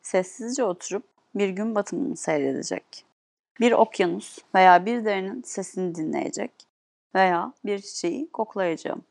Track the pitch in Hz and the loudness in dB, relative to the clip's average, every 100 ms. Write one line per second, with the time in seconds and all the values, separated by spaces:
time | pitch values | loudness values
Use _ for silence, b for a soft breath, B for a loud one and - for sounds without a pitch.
0 | - 190 185 - 226 262 226 180 - 196 | 0 -2 -2 -8 -8 -2 -2 -2 -6 -8
1 | - _ _ 196 202 185 220 214 202 - | -8 _ _ -2 -2 0 -2 -2 -2 -4
2 | - - - 156 135 135 - - _ - | -4 -4 -2 0 0 -2 -6 -8 _ -20
3 | _ _ _ _ _ _ 240 - 220 - | _ _ _ _ _ _ 2 4 4 2
4 | 180 185 - - _ 190 185 175 185 240 | 0 0 -10 -20 _ 6 8 8 6 -2
5 | 214 196 190 254 - - 185 - 185 170 | -2 -2 -4 -8 -10 -8 -8 -4 -4 -4
6 | 160 - - - 208 _ - _ _ _ | -4 -4 -4 -6 -10 _ -20 _ _ _
7 | _ 190 190 170 240 - 202 202 196 - | _ 2 4 2 -4 -8 -6 -6 -6 -6
8 | 175 208 320 - 220 202 180 156 - - | -4 -4 -8 -6 -6 -2 -2 -2 -6 -10
9 | - | -12